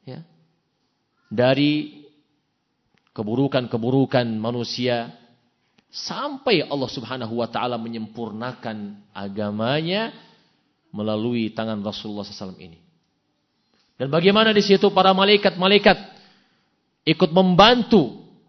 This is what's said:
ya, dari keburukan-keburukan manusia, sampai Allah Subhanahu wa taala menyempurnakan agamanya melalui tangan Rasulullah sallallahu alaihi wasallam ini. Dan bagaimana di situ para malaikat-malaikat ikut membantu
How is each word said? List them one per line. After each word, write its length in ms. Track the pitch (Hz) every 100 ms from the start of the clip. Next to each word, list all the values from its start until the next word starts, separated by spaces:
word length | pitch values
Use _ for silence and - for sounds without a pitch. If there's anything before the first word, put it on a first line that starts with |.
| -
ya, 160 | 131 165 _ _ _ _ _ _ _ _ _ _
dari 720 | 107 123 135 147 151 151 - - _ _ _ _ _ _ _ _ _ _ -
keburukan-keburukan 1120 | 104 120 139 135 123 120 113 131 131 131 120 110
manusia, 720 | 110 120 113 - 123 120 117 - _ _ _ _ _ _ _
sampai 760 | - - 180 277 277 - 196 139
Allah 220 | 143 127
Subhanahu 480 | - 113 131 113 117
wa 80 | 113
taala 320 | 113 123 120
menyempurnakan 1200 | 113 113 107 113 113 104 120 123 120 107 101 104 _ -
agamanya 960 | 98 98 104 104 113 147 160 190 226 - - _ _ _ _ _ _
melalui 600 | - 107 107 113 120 110
tangan 280 | 110 113 107
Rasulullah 460 | 101 98 110 104 101
sallallahu 100 | -
alaihi 220 | 98 90
wasallam 20 |
ini. 180 | 92 82 _ _ _ _ _ _ _ _ _ _ _ _
Dan 100 | 131
bagaimana 400 | 156 175 202 220
di 80 | 208
situ 320 | 202 190 202
para 160 | 190 190 190
malaikat-malaikat 800 | 196 208 202 175 185 202 208 185 - - _ _ _ _ _ _ _ _ -
ikut 260 | 156 180
membantu 960 | 165 190 175 208 247 220 220 127 - - _